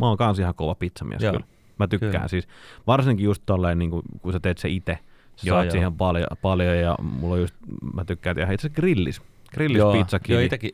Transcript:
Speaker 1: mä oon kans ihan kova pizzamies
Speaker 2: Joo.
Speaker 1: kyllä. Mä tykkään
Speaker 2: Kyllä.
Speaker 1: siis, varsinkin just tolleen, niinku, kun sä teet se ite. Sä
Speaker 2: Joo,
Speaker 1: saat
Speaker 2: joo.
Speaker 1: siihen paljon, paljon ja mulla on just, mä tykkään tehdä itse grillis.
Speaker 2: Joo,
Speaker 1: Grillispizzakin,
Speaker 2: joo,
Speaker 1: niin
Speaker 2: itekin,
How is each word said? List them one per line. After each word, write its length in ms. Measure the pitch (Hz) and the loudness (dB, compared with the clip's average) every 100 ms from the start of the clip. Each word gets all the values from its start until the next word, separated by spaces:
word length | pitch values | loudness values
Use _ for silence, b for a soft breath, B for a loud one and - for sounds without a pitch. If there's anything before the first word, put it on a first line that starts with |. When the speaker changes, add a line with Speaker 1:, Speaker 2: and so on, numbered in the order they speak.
Speaker 1:
mä 60 | 117 | 2
oon 80 | 104 | 2
kans 220 | 117 95 | 2 2
ihan 160 | 87 | 0
kova 200 | - 80 | -2 -4
pizzamies 480 | - 90 - - - | -4 -6 -8 -8 -2
Speaker 2:
Joo. 100 | 107 | -2
Speaker 1:
kyllä. 140 | - - _ - - | -2 -6 _ -10 -2
Mä 80 | 98 | 0
tykkään 240 | 98 107 | 0 0
Speaker 2:
Kyllä. 160 | 92 - | -2 -2
Speaker 1:
siis, 200 | 90 - B B B - | -4 -4 B B B 2
varsinkin 380 | 135 131 104 | 4 4 2
just 180 | 101 98 - | 2 0 0
tolleen, 320 | 92 87 85 | 2 2 0
niinku, 240 | 85 85 - - | 0 -4 -8 -10
kun 100 | 90 | -6
sä 80 | 92 | -2
teet 180 | 92 87 | -2 -2
se 100 | 78 | -2
ite. 300 | 92 - 85 - b b b | -4 -4 -8 -10 b b b
Sä 120 | 90 | 0
Speaker 2:
Joo, 80 | 92 | 0
Speaker 1:
saat 80 | |
Speaker 2:
joo. 60 | 87 | 2
Speaker 1:
siihen 240 | 95 90 82 | 0 0 0
paljon, 300 | 92 85 - - | 0 0 -2 -2
paljon 340 | 95 92 87 87 | 0 2 2 2
ja 180 | 85 - | 2 0
mulla 320 | - 65 85 | -4 -4 -2
on 60 | 90 | 0
just, 140 | 85 - - - - | -2 -4 -16 -12 -8
mä 100 | - | -8
tykkään 320 | 82 87 92 82 | -6 -6 -4 -2
tehdä 160 | 90 | -2
itse 160 | 95 151 | -2 -4
grillis. 480 | 151 185 120 73 - | 0 2 2 0 -4
Speaker 2:
Joo, 60 | - - - | -14 -20 -12
Speaker 1:
Grillispizzakin, 800 | 131 156 107 104 101 92 95 - | -4 2 4 6 4 2 -2 2
Speaker 2:
joo, 60 | 117 | 2
Speaker 1:
niin 60 | 123 | 2
Speaker 2:
itekin, 240 | 120 110 | -2 -6